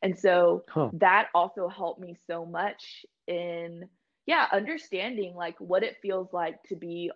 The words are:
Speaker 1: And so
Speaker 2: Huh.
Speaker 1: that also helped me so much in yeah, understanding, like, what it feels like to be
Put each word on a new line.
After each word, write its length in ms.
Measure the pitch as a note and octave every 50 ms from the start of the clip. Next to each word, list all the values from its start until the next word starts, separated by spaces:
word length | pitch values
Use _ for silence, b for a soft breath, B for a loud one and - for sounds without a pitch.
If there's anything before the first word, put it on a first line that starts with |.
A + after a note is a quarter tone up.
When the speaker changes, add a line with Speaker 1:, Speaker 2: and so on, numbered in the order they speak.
Speaker 1:
And 160 | - F#3+ E3+ -
so 460 | - F#3+ F3+ F3+ F3 F3 E3+ F#3 - -
Speaker 2:
Huh. 220 | - D#3+ C#3 A2 E3+
Speaker 1:
that 340 | D#3+ G3+ F#3 F#3+ G#3 A3 - -
also 340 | F3 F3 F#3 - G#3 F3+ F3+
helped 320 | G3 G3+ F3+ E3+ E3+ -
me 160 | F#3 E3+ F3 - _
so 180 | - E3+ E3+ E3
much 640 | E3+ E3+ E3+ G3 G#3 - - - - - - - - _ _ _
in 640 | - F3+ E3+ F3 F3 E3+ E3+ E3+ E3+ E3+ E3+ F3+ - _ _ _ _ _ _ _
yeah, 200 | - E4 D#4 - -
understanding, 800 | F#3+ G3 G#3+ C4 E4 D#4 - - G3 F3+ G3 B3 B3+ G#3+ F#3+ F3 F3
like, 220 | F3 F3 E3+ E3+ -
what 240 | G3 F3 F3+ G3
it 140 | A3 - - -
feels 300 | - G3 F#3+ F#3 F#3 F#3
like 300 | - F3 E3 E3 D#3+ - _
to 120 | - F#3+
be 340 | E3+ F3 E3+ E3+ F3 F3 F3 -